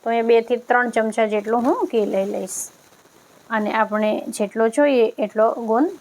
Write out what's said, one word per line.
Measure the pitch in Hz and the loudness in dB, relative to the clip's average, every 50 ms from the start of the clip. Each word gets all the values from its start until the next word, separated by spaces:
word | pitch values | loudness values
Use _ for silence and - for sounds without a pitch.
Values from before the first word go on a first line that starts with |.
તો | _ 233 | _ 0
અહીંયા | 233 233 226 226 | 0 0 2 4
બે | 233 233 | 4 4
થી | 226 233 247 | 4 2 -4
ત્રણ | 233 240 - 247 247 247 240 | -4 0 2 2 2 2 2
ચમચા | 233 226 220 220 214 - 220 | 0 0 -2 0 0 0 0
જેટલું | 214 214 214 202 220 226 240 233 | 0 0 -4 -2 -2 -2 0 0
હું | 269 359 508 415 - | 0 0 0 -2 -2
ઘી | - 226 208 | 0 0 0
લઈ | 208 214 190 196 | 0 0 -2 -2
લઈશ | 202 208 196 196 185 - - - - - _ _ _ _ _ _ _ _ _ _ _ _ _ _ _ | -2 -4 -6 -8 -8 -10 -12 -12 -12 -16 _ _ _ _ _ _ _ _ _ _ _ _ _ _ _
અને | 226 220 214 208 | -4 -2 -2 -2
આપણે | 214 220 214 196 208 214 214 214 220 - - 247 | 0 0 0 0 0 -2 0 0 -2 -2 -6 -8
જેટલો | 220 - 214 196 - 220 226 226 | -6 -4 -6 -4 0 0 0 0
જોઈએ | 226 294 294 294 269 247 226 220 - - | 2 2 2 4 4 4 2 2 0 -4
એટલો | 214 208 - 214 220 233 | -6 -4 2 2 2 2
ગુંદ | - - 233 220 220 240 294 370 381 302 | 2 -2 -2 0 0 2 2 0 -2 -10